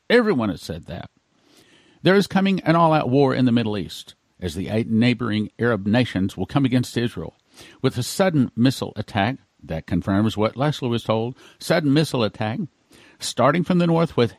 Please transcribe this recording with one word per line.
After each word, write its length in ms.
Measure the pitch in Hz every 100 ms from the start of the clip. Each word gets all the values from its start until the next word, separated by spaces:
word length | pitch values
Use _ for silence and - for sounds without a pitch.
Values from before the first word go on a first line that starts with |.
| -
Everyone 400 | 226 214 151 110
has 100 | 76
said 260 | - 78 -
that. 220 | 80 78 _ _ _ _ _ _ _ _ _
There 120 | 156
is 120 | 196 190
coming 340 | 190 196 185
an 160 | - 165
all-out 340 | 165 156 127
war 240 | 131 135
in 100 | 120
the 80 | 127
Middle 260 | 117 110 104
East, 360 | 80 - - - _ _
as 160 | 90
the 140 | 78 90
eight 200 | 107 113
neighboring 600 | 110 120 117 120 107 104 -
Arab 280 | 117 110 104
nations 500 | 117 123 - 98 -
will 100 | 92
come 180 | 143
against 320 | 135 123 120 -
Israel 400 | 117 - 78 - _ - - -
with 160 | 131 123
a 60 |
sudden 460 | 120 - 190 160 120
missile 380 | - 123 - 98 -
attack. 420 | - 110 101 135 _ _
That 240 | 76 80 -
confirms 500 | 92 82 98 110 98
what 200 | 110 -
Leslie 320 | 147 143 127
was 140 | 117
told. 340 | - 110 117 127 - _
Sudden 340 | - 165 151
missile 300 | 143 156 135
attack, 380 | 107 - 107 120 165 _ _ - - _
starting 460 | - - 123 156
from 140 | 170 180
the 80 | 170
north 300 | 165 165 -
with 180 | 117